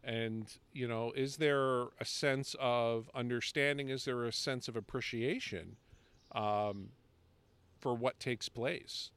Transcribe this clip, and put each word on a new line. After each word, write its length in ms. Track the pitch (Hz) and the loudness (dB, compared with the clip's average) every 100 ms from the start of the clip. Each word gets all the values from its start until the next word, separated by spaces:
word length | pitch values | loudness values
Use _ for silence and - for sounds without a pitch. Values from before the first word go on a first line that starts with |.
And, 560 | 127 113 113 110 104 - _ | -2 0 0 -2 -8 -14 _
you 160 | 139 123 | -6 -2
know, 240 | 113 117 | 0 0
is 260 | 123 135 139 | 0 -2 2
there 500 | 151 139 131 123 123 - | 4 6 4 4 0 -4
a 60 | 127 | -6
sense 500 | - 147 135 139 - | 0 2 2 0 0
of 500 | 131 120 117 117 117 | 2 4 4 2 -2
understanding? 760 | 131 120 120 - - 143 143 139 | -4 0 0 0 2 2 2 -2
Is 160 | 131 135 | -2 -2
there 180 | 123 | 0
a 80 | 117 | 0
sense 360 | - - 127 127 | -2 -2 -2 -4
of 80 | 113 | -6
appreciation, 1000 | 101 127 - 117 120 240 - - 87 98 _ - _ - _ | -4 -6 -2 0 0 0 -4 -6 -8 -16 _ -20 _ -20 _
um, 600 | 117 104 104 104 101 98 - _ _ _ _ _ _ _ - | -2 2 2 2 -2 -8 -16 _ _ _ _ _ _ _ -6
for 140 | 131 | -2
what 260 | 120 123 - | 0 0 -2
takes 280 | - 120 - | -4 -4 -4
place? 640 | 120 123 170 - - - | -4 -4 -4 -8 -10 -10